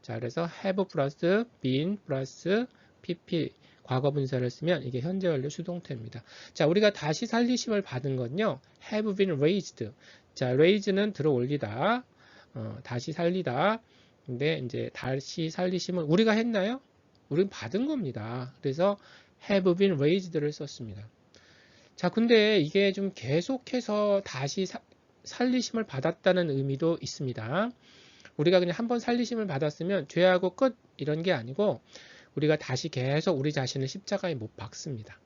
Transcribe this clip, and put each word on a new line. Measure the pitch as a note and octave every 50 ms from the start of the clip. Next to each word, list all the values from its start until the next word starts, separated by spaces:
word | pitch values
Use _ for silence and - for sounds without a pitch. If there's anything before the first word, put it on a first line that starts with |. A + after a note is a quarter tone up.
자, | _ - A2+ A#2
그래서 | A#2 A#2 - - E3+ E3+ - - -
have | G3 F#3+ G3 F#3+
플러스 | - - E3 C3+ C#3 C#3+ _ - E3+ F#3 G#3+ A#3 A#3+ _ _
been | - C3 B2+ C3+ D3+ F3+ G3+ G3+ _
플러스 | - C#3+ C3 C3+ C3 - - - E3+ F#3+ A3 B3 B3+ _ _ _ _ _ _
피피 | - - F3 - _ - - E3 C#3+ - - _ _ - - _ _
과거 | - C3 B2+ C3 C#3+
분사를 | C#3+ D3 C3+ C3 C#3 B2+ B2+ B2
쓰면 | - - D3+ D#3+ F3+ D3+ C3
이게 | C3 B2 B2+
현재 | B2 E3 F#3 G3 F#3 F3+
완료 | D#3+ C3 C3 D3
수동태입니다. | D3+ - E3 F3+ F3 F3 - - D3 A#2 A2+ A2+ - A2+ - - - - - - -
자, | - E3 D3
우리가 | E3+ G#3 G#3+ G#3
다시 | G3+ - - D3+ D#3 - A#3+
살리심을 | A3 - A#3 A#3+ A#3 B3+ A#3+ - A#3 G#3+ G3+
받은 | G3 - - F3 - C#3 C3+ B2+
건요, | B2 A#2 C3+ F3+ A3 G#3 C#3+ C3 _ _ _ _ - -
have | A3 G#3+ G#3+ A3 G3
been | F#3+ G3 F#3+ E3 C3+
raised. | C#3+ D#3 F#3+ G3+ - - - - A#2+ G#2 A#2 _ - - - - _ _ _
자, | - C3 B2
raise는 | B2 C3 D#3 F3 G3+ G#3+ G3+ G#3 F#3+ F#3+ G3+ A3 G3+
들어 | - C#3+ D#3
올리다, | C#3 B2 B2 B2+ C#3+ C#3+ - G#2 G2 A#2 D3 G3 A#3 B3+ B3+ _ _ _ - - - - - _ _
어, | - A2+ A2 A#2 - -
다시 | - B2 B2 - - D3+
살리다. | - E3+ E3+ F3+ F#3+ F3 - A#2 C3 D#3+ G3+ A3 A3+ _ _ _ - - _ _ _ _
근데 | - B2+ A#2+ C#3 D3+ E3 D3+
이제 | C3 A#2+ - A#2+ A#2 A#2+ -
다시 | - - B2 C3 C#3 C3+ - - - E3 D#3+
살리심은 | D#3+ - F3+ F#3 F#3 F3 - - F3 F3+ D#3+
우리가 | D3 D#3+ F#3 A3+ A3+ G#3
했나요? | A3 A3+ A#3+ A3+ G3+ F#3 G#3 B3 C4+ _ _ _ _ _ _ _ _ _ _
우린 | C#3+ D#3 G3 G3
받은 | - - - F#2 - G3 B3 D4
겁니다. | D#4 C4+ G3+ C#3 A2+ A2 G#2 A2 A#2 B2+ B2+ B2+ - _
그래서 | - C#3+ C3+ D3+ F3 G3+ G3+ - - - - - - _ _ _ - -
have | G#3 G3 F#3 F#3 F3
been | F3 G3 G3 F3+ C#3
raised를 | C#3 D3+ F3 G3+ F#3 F3+ D#3+ D#3+ D3 D3
썼습니다. | D3+ - D#3 C#3 - - B2+ G#2+ G2+ G2 G#2 A2 _ _ _ _ _ - _ _ - _ - _ _ - _ - _
자, | - - F3+
근데 | - A3 A3+ A#3 A#3+ A3 G#3 G#3+ G#3+ G3+
이게 | D3+ D3+ - G3 G3+ G3
좀 | F#3+ G3+ G3 G3 F#3+
계속해서 | - - A#2 C#3 E3 - - C4+ B3+ - - - B3+ A#3 - G#3 G#3 G#3 G#3 G3+ G3 G3
다시 | - - - C#3 - - - F#3+
사-, | F#3 - A3+ _ _ _ _ _ _ _ _ _
살리심을 | - - - B3 B3+ B3 B3+ A#3 - - A3+ A3
받았다는 | - - C3+ - D#3+ F3 _ _ G3 F#3 F#3 F3 D#3+
의미도 | C#3 C3+ C3+ C#3 C3+ C3+ E3+ E3 E3+ -
있습니다. | - C3+ - - D3+ C3 A#2+ - G#2+ A2 C3+ F3+ G#3+ A#3+ - _ _ - - - - - - - - - _
우리가 | - D3+ E3+ F#3 F#3
그냥 | F3+ F3 F3 -
한 | A#3 A3+
번 | A#3+ A#3+
살리심을 | A3+ - A#3+ A#3+ A#3+ A3+ B3 A3+ G#3+ F#3+
받았으면 | D3+ C#3 E3 D3+ D3+ - E3 F3+ G3+ F#3 C#3+ -
죄하고 | - E3 F3 F#3 F#3 F3+ F#3+ F#3
끝 | F3+ - C4+ C4 B3 _ _ _ _ -
이런 | C#3+ C#3+ D3+ D#3+ E3
게 | F#3+
아니고 | F3 C3 A2+ B2 C3 - G#3 G#3 C#3 - _ _ - - - - - - - _ _
우리가 | - D3 D3+ D#3 D3+
다시 | - - C3 C3 - E3
계속 | - C3+ B2+ C3+ C#3 D3+ E3 G3 F3 C3+
우리 | C3+ D3+
자신을 | D3+ D3 C3 B2 - C3+ C3 C3
십자가에 | - G3 - - G#3+ F#3+ - F3+ D#3+
못 | B2+ A2 G#2 _
박습니다. | - G2 A2 - - - D#3+ C#3 A2+ G#2+ - - - _